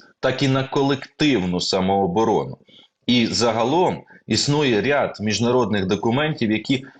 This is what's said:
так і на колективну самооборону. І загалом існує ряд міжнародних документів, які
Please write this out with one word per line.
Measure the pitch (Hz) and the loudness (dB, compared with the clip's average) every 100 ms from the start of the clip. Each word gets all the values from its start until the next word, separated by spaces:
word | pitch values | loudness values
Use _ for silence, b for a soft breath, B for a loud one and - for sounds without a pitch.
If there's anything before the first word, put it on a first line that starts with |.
| B B | B B
так | 135 127 | -2 0
і | 139 | 0
на | 131 | 0
колективну | 131 143 139 139 - - 151 120 90 90 | 0 0 0 0 -4 -2 0 2 0 -2
самооборону. | - 95 92 98 95 90 113 92 67 - _ B B _ - | -2 0 0 0 0 0 0 0 -2 -10 _ B B _ 0
І | 123 110 | 2 2
загалом | 95 117 110 117 160 175 90 - B B | 0 0 0 0 2 0 -2 -8 B B
існує | 107 - 147 147 107 | -2 0 0 2 2
ряд | 107 143 110 - | 2 0 0 -4
міжнародних | 104 98 117 127 113 104 95 | -4 0 2 2 2 0 0
документів, | 101 117 123 151 151 113 | -2 0 0 0 -2 -2
які | 107 - 135 B B | -2 -2 -4 B B